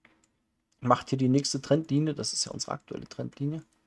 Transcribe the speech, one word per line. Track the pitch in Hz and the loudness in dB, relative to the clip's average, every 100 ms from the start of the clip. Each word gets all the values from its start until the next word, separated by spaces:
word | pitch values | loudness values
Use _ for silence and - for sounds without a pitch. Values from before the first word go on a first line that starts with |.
| _ _ _ _ _ _ _ _ | _ _ _ _ _ _ _ _
macht | 123 120 - | 2 4 4
hier | 131 | 0
die | 127 | 4
nächste | 135 139 139 | 4 2 -6
Trendlinie, | - 151 160 139 156 143 | 2 2 4 0 0 -2
das | - | -4
ist | - - | -4 -6
ja | |
unsere | - - | -6 -8
aktuelle | 143 - - - | -8 -8 -12 -12
Trendlinie. | - 123 - 143 160 - _ | -10 -10 -4 -4 -4 -12 _